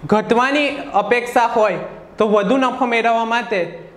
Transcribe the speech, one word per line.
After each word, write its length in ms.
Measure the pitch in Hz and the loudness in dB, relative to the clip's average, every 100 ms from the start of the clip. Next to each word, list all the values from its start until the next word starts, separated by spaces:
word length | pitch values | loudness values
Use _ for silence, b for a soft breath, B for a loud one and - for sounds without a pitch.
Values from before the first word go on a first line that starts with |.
| 147 | 2
ઘટવાની 640 | 214 202 226 262 285 285 285 - | 0 2 0 0 0 -2 -4 -2
અપેક્ષા 520 | 196 196 247 233 254 233 | -2 2 0 2 0 2
હોય 280 | 240 214 165 - - - - | 2 0 0 -8 -14 -20 -2
તો 100 | - | 2
વધુ 280 | 208 196 269 | 2 2 2
નફો 300 | 254 254 254 | 0 0 0
મેળવવા 380 | 233 226 226 | 2 2 0
માટે 540 | 226 233 233 202 170 - - | 0 -2 -2 -4 -4 -8 -18